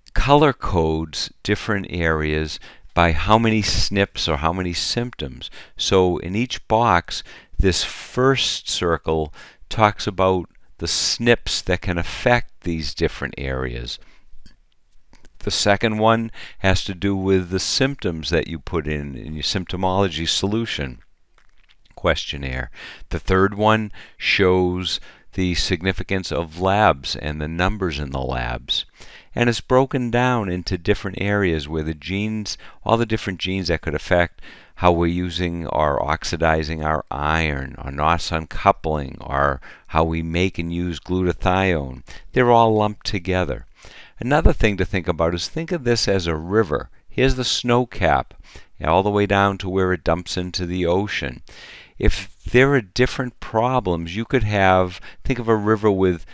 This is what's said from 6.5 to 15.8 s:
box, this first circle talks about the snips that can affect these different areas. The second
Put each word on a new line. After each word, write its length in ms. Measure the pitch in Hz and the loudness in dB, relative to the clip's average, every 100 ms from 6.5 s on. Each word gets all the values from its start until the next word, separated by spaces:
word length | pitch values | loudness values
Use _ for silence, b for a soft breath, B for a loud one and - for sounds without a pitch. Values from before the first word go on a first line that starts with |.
| - - | -6 -2
box, 540 | 110 117 87 - - B B B - | 2 4 2 0 -8 B B B 2
this 260 | 95 85 | 2 2
first 840 | - - - 127 131 131 - - - | -2 -8 -6 0 2 2 0 -4 -6
circle 640 | - 87 82 80 80 76 B B B - | -2 0 0 0 -2 -2 B B B -8
talks 360 | - 107 - 110 | 2 2 2 -4
about 440 | 92 95 92 82 _ - - | 0 2 2 -2 _ -20 -10
the 80 | 85 | -6
snips 760 | - - - 117 117 - - | -2 -2 0 2 2 0 -4
that 180 | - 90 | -2 -2
can 160 | 95 87 | -2 -2
affect 640 | - - 123 120 120 - | -4 -2 0 2 0 -8
these 320 | 87 80 76 | -6 -4 -4
different 420 | - 80 - 71 - | -2 -2 -2 -8 -6
areas. 600 | 67 65 65 58 - - b b - - - - _ _ _ - - - - - | -6 -4 -6 -6 -10 -12 b b -16 -14 -14 -18 _ _ _ -20 -20 -20 -20 -8
The 120 | 98 | -4
second 460 | - 107 98 | 0 2 2